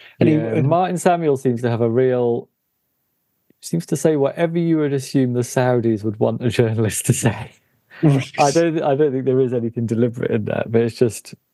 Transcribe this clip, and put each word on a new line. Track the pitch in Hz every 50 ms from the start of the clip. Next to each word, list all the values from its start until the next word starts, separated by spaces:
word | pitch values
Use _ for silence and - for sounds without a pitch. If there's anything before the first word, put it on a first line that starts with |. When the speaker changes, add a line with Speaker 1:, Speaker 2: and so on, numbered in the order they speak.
| - - - -
Speaker 1:
And | - 160
he | 156
Speaker 2:
Yeah, | 156 113 110 110 -
Martin | - 143 165 175 185 180 180
Samuel | 165 - 185 175 170 165 151 139
seems | 131 - 131 120 117 123
to | 120
have | 117 110
a | 120 117
real, | 113 127 131 127 127 123 123 120 117 127 - - _ _ _ _ _ _ _ _ _ _ _ _ _ _ _ _ _ _ _ _ _ _
seems | - - - 170 -
to | - 165
say | 147 - 160 156
whatever | 143 135 139 - 156 170 165 165 175
you | 170 165 160
would | 156 151 139 139
assume | 135 135 - - 139 131 123 123
the | 123
Saudis | 120 - - 135 127 127 123 120 113 117 110 101 107
would | 110 104 110
want | 120 117 113 - 123
a | 120
journalist | - - 117 110 110 113 110 101 - - -
to | - 123
say. | - - 123 - - - - - _ _ _ _ _ _ _ - - 165
Speaker 1:
Right. | 151 139 135 - - - -
Speaker 2:
I | 147 143
don't, | 139 165 170 170 156 160 -
I | 147 135
don't | 139 156 143
think | 127 135 127
there | 135 127 131
is | 135 120 127
anything | 120 117 113 - 120 117
deliberate | 107 117 113 120 120 117 120 - -
in | 117 113 104
that, | - - - - -
but | 113 113
it's | 117 113 -
just | - 123 113 - - - - - - _ _